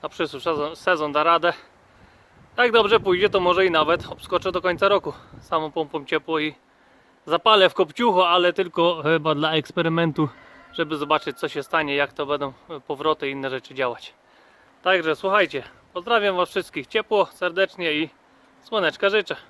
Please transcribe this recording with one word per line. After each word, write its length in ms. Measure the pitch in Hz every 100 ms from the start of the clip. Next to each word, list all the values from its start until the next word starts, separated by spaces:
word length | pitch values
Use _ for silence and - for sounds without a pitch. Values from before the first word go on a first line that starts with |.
na 60 | 156
przyszły 320 | - 156 139
sezon, 360 | 170 156 147 165
sezon 360 | - 175 151
da 100 | 147
radę. 300 | 156 170 170 - - _ _ _ - _ _ _ - -
Jak 160 | 247
dobrze 280 | 226 202 220
pójdzie, 280 | 196 180 202
to 120 | 196
może 260 | 180 175 190
i 40 |
nawet 360 | 160 156 170 -
obskoczę 460 | - - 180 190
do 100 | 180
końca 260 | 180 170 196
roku 240 | 202 160 - - -
samą 320 | - 165 156
pompą 320 | 156 151 156
ciepło 340 | 139 156 - 160
i 160 | 151 143 _ _ _ _ _ _ -
zapalę 440 | 165 - 214 185
w 40 |
kopciucho, 540 | - 170 - 240 185 180
ale 240 | 175 175
tylko 500 | 175 190 - 170 170
chyba 320 | 151 165 156
dla 180 | 147 156
eksperymentu, 760 | 160 147 - 165 165 170 147 151 - - - -
żeby 240 | - 160 151
zobaczyć, 420 | 147 151 - 139
co 100 | 156
się 140 | 151
stanie, 320 | 135 165 147
jak 180 | 143 143
to 140 | - 143
będą 260 | 143 139 131 _ 156 _
powroty 420 | 139 156 156 143
i 40 |
inne 180 | 139 135
rzeczy 240 | 131 -
działać. 400 | 131 131 117 - _ _ _ _ _ _ _
Także 340 | 180 190 160 151
słuchajcie, 460 | 190 202 170 143 123 - _
pozdrawiam 440 | 185 180 233 202 185
was 140 | 180
wszystkich 360 | 202 170 - 131
ciepło, 400 | 220 208 214 180
serdecznie 680 | - 180 175 190 - 170
i 160 | 151 156 _ _ _ _ _
słoneczka 460 | - 220 170 143 196
życzę. 260 | 214 202 143 -